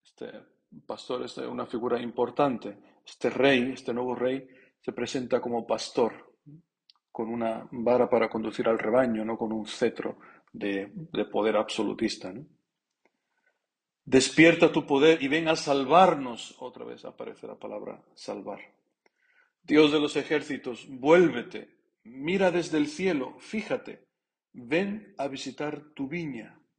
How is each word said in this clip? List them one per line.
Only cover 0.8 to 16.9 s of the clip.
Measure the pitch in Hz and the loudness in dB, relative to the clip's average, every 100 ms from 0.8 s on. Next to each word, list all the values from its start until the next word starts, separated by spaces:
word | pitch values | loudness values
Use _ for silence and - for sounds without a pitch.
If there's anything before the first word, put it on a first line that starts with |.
| _ | _
pastor | - - 123 123 | -14 -8 -8 -6
es | 139 | -10
una | 127 123 120 | -10 -8 -6
figura | 120 123 120 | -4 -2 -2
importante. | 120 110 120 123 143 117 104 101 - _ - | -4 -2 -2 2 0 0 -8 -14 -20 _ -20
Este | - 123 | -2 -2
rey, | 113 131 135 123 | 4 4 4 2
este | 131 - | -4 -6
nuevo | 120 127 117 | -4 -4 -2
rey, | 123 135 - - _ _ | -2 -2 -8 -20 _ _
se | - | -10
presenta | 117 120 135 123 120 | -6 -4 -4 0 -2
como | 123 120 110 | 0 -4 -2
pastor, | 113 - - 113 - - _ - 156 _ _ _ _ _ | -4 -2 0 0 -2 -20 _ -20 -20 _ _ _ _ _
con | - 113 | -8 -6
una | 117 117 113 117 | -4 -4 -4 -8
vara | 123 117 123 117 | -4 2 4 4
para | 117 113 | 4 2
conducir | 113 110 - 113 | -2 -4 -2 0
al | 113 | 2
rebaño, | 110 120 127 110 | 2 2 2 0
no | 110 113 | -4 -4
con | 113 | -4
un | 110 107 | -4 -8
cetro | - 117 - - - - - _ | -2 -2 -2 -8 -8 -18 -20 _
de, | - 101 98 101 | -8 -4 -4 -6
de | - 80 - 104 | -12 -8 -4 -2
poder | 107 107 107 | 0 2 2
absolutista, | 107 - 104 - 110 - 92 | 0 -2 -4 -2 -4 -4 -10
¿no? | 101 151 _ _ _ _ _ _ _ _ _ _ _ _ _ _ _ | -14 -16 _ _ _ _ _ _ _ _ _ _ _ _ _ _ _
"Despierta | - 131 131 - 160 165 160 | 2 4 4 6 6 8 4
tu | 165 143 | 4 0
poder | 139 156 160 | 4 6 4
y | 135 | 2
ven | 151 160 | -2 0
a | 160 | -2
salvarnos". | - 139 131 160 185 151 127 113 - - | 0 0 4 6 8 4 -4 -10 -14 -16
Otra | 127 123 | -16 -14
vez | 117 | -14